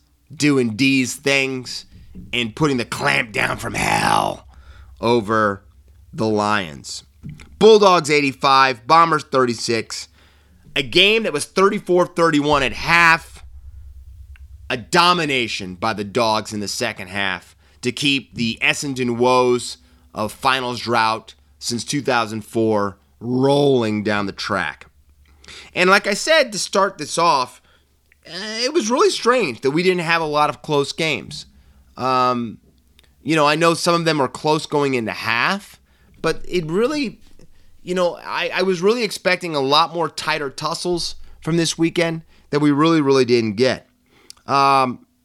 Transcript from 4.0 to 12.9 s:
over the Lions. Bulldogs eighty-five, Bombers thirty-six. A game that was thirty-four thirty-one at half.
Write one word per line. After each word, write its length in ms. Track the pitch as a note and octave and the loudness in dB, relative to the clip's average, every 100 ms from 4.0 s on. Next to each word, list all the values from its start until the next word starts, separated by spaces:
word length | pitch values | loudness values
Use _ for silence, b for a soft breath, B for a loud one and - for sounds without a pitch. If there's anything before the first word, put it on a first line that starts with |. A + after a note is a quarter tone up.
| - G#1+ G1+ - - b b b b b | 0 0 -2 -6 -16 b b b b b
over 640 | A2+ A#2+ G2+ A2 G#2+ G2 _ _ _ - - | 0 0 0 0 0 -2 _ _ _ -20 -18
the 140 | - A2 | -4 -2
Lions. 800 | G#2 G#2 G#2+ E2+ C#2 - - - _ - - - - | 0 0 -2 -4 -12 -14 -16 -18 _ -18 -18 -18 4
Bulldogs 520 | G#3+ G#3+ G3 F3 C#3+ | 8 8 6 4 2
eighty-five, 760 | D3+ C#3 B2+ C#3+ C3+ C3+ A#2 A#2 | 2 2 0 4 4 4 0 2
Bombers 380 | D#3+ E3 D3+ | 4 6 2
thirty-six. 840 | - C3 B2 A2+ - A2+ G#2+ - - b b b b b b C#3+ | 0 0 0 -2 -2 -2 -4 -12 -14 b b b b b b -6
A 60 | |
game 400 | B2+ E3+ G3 A3+ | 0 4 4 4
that 100 | G3+ | 0
was 120 | D3 - | -4 -4
thirty-four 640 | - G3 G3+ - F3+ F3 | 0 2 0 0 2 2
thirty-one 540 | - E3 D3 D3 C#3+ | 2 2 2 2 2
at 120 | B2 | 0
half. 720 | - D#3 | -4 2